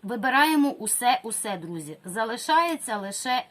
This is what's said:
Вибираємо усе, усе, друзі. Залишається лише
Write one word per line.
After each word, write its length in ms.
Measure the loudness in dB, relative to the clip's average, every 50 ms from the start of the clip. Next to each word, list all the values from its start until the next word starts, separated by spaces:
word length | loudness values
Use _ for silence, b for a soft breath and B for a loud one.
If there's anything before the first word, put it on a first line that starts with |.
| -8
Вибираємо 680 | -6 -6 -2 -2 2 4 6 6 6 6 4 4 4
усе, 500 | 2 -4 -4 -4 -4 0 2 2 2 2 0
усе, 340 | -6 -8 -6 -4 -6 -6
друзі. 420 | -6 -6 -8 -8 -8 -10 -10 -14 -14 _
Залишається 920 | -8 -4 -2 -2 -2 -4 -6 -2 2 4 4 4 2 -2 -4 -4 -6 -6
лише 480 | -6 -6 -8 -8 -6 -4 -2 -2 -2 -2 _